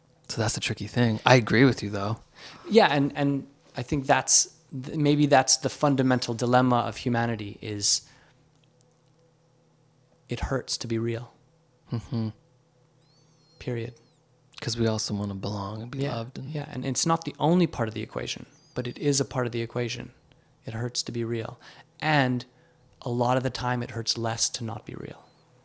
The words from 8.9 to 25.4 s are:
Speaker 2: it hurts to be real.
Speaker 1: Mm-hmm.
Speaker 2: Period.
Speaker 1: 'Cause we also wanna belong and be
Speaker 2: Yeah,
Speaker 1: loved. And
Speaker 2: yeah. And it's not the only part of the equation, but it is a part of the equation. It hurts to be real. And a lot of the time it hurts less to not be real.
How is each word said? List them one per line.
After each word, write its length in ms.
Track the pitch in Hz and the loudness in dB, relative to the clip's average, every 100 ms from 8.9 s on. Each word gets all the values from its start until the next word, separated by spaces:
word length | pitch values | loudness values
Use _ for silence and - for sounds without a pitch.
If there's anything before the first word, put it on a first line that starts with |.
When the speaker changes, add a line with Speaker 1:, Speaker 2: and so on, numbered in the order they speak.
| _ _ _ _ _ _ _ _ _ _ _ _ _ - | _ _ _ _ _ _ _ _ _ _ _ _ _ -10
Speaker 2:
it 100 | 120 | -6
hurts 360 | - 131 - - | -2 -2 -4 -6
to 100 | 113 | -2
be 100 | 113 | -2
real. 340 | 117 117 123 _ _ _ _ _ - | -2 -4 -8 _ _ _ _ _ -8
Speaker 1:
Mm-hmm. 380 | 120 - 117 110 - _ _ _ _ _ _ _ _ _ _ _ - | -8 -4 -4 -4 -6 _ _ _ _ _ _ _ _ _ _ _ -12
Speaker 2:
Period. 340 | - 117 117 - _ _ _ _ _ - | -6 -6 -6 -12 _ _ _ _ _ -12
Speaker 1:
'Cause 160 | - 113 | -6 0
we 100 | 113 | 0
also 260 | 110 - | 0 -2
wanna 220 | 104 101 98 | -4 -4 -4
belong 460 | 101 104 98 110 | -6 -4 -6 -8
and 100 | 117 | -8
be 80 | 131 | -6
Speaker 2:
Yeah, 160 | 139 117 | -4 -4
Speaker 1:
loved. 220 | 117 131 | -8 -10
And 100 | 131 | -8
Speaker 2:
yeah. 180 | 151 - | -8 -8
And 140 | - 127 | -6 -4
it's 200 | 127 165 | 0 0
not 200 | 165 - | 0 -2
the 100 | - | 0
only 280 | 143 180 165 | 4 4 4
part 200 | - 113 | 0 -4
of 60 | |
the 80 | 107 | -4
equation, 440 | 110 - - - - _ _ | -8 -6 -8 -8 -14 _ _
but 140 | - 123 | -8 -6
it 100 | - | -2
is 220 | 147 135 | 0 2
a 60 | 131 | 0
part 200 | 135 123 | -2 -2
of 60 | |
the 100 | 117 | -2
equation. 500 | 117 123 120 123 120 - _ _ _ _ - | -4 -4 -4 -6 -12 -18 _ _ _ _ -10
It 80 | |
hurts 300 | 110 123 - | -6 -6 -4
to 80 | - | -6
be 120 | 117 | -4
real. 360 | 113 117 113 123 - - - - | -4 -4 -6 -10 -18 -20 -20 -6
And 460 | 151 151 127 123 - _ _ _ _ - | 2 4 4 2 -4 _ _ _ _ -10
a 80 | - | -4
lot 280 | 120 120 131 | 0 2 2
of 60 | |
the 60 | 123 | 0
time 340 | - 123 123 | -4 -4 -2
it 80 | 120 | -4
hurts 260 | 117 113 - | -6 -4 -2
less 320 | 113 113 - | -2 -2 -2
to 120 | - | -4
not 220 | 113 - - | -8 -8 -12
be 100 | - | -12
real. 280 | - - - _ | -12 -14 -20 _